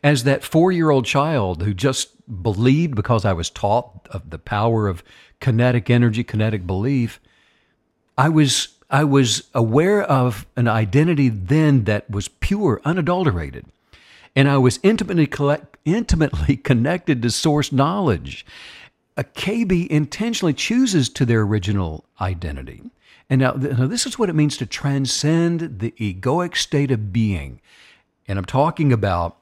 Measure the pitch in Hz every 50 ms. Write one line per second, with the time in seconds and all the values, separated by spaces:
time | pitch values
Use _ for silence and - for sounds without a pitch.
0 | - 147 147 135 120 139 139 - - - - 156 170 185 185 170 160 156 143 135
1 | 120 - - 143 143 156 160 135 101 92 90 82 87 104 101 90 - 139 139 -
2 | - - _ _ _ - 117 92 85 113 101 92 113 127 135 151 170 165 135 107
3 | 101 - 123 110 92 107 95 82 82 - _ - - 101 104 120 120 - - 90
4 | _ - - 98 - 80 80 76 _ - 104 104 107 117 113 113 107 101 90 87
5 | - _ - - - _ _ _ - 131 113 110 120 127 123 120 - - 120 120
6 | 120 117 107 113 120 - - 107 107 110 107 104 90 90 95 95 104 131 143 131
7 | 117 113 - - _ _ _ _ _ _ _ _ _ _ _ _ _ _ _ _
8 | _ _ _ - 131 156 160 156 151 135 120 - - - _ _ _ _ - 139
9 | 151 151 139 139 131 117 107 - - _ _ 127 117 110 110 143 165 185 208 208
10 | 190 - 147 131 123 123 107 101 - - _ - 120 117 110 113 110 101 90 135
11 | 156 170 170 143 143 127 110 101 92 90 139 156 156 151 139 131 104 113 107 104
12 | - - 104 101 98 - _ _ - - 196 208 208 165 110 - - 139 170 185
13 | 156 135 180 185 185 151 98 85 80 69 64 - - - _ _ _ _ _ -
14 | _ _ - - - - _ 139 139 143 139 139 127 123 - - - 190 226 220
15 | 214 175 196 170 151 143 - - 147 143 147 156 - - - _ _ 147 175 233
16 | 233 - - 160 156 139 - 78 78 - 156 123 _ - 135 113 117 139 175 185
17 | - - 151 123 110 120 110 - - 165 147 147 143 - - 127 139 151 180 208
18 | 190 156 101 78 62 69 69 - - - - - - - - - - - _ _
19 | _ _ _ - - _ _ - - - 208 233 233 190 190 170 175 - 160 151
20 | 151 139 - - 214 233 233 - - 170 139 - - - 220 247 262 240 190 165
21 | 127 117 - - 143 117 117 113 107 98 107 107 90 98 101 101 92 80 78 76
22 | _ _ _ _ 95 92 92 82 85 80 71 67 65 64 - - - - _ _
23 | _ _ - _ _ _ 139 127 135 127 - 139 131 147 - 117 131 131 208 240
24 | - 269 - - 233 190 165 151 151 147 - - 127 104 - - - 143 139 139
25 | 135 123 - - - 147 160 165 170 170 170 165 165 160 135 98 104 117 - _
26 | 110 104 90 95 95 123 139 175 175 170 - - - - - 147 143 131 131 110
27 | 107 101 90 117 110 107 98 80 71 67 62 - _ _ _ _ - - _ _
28 | _ _ _ _ _ - 98 98 92 - - 127 143 165 160 - 160 143 123 113
29 | 104 101 92 87 85 87 - _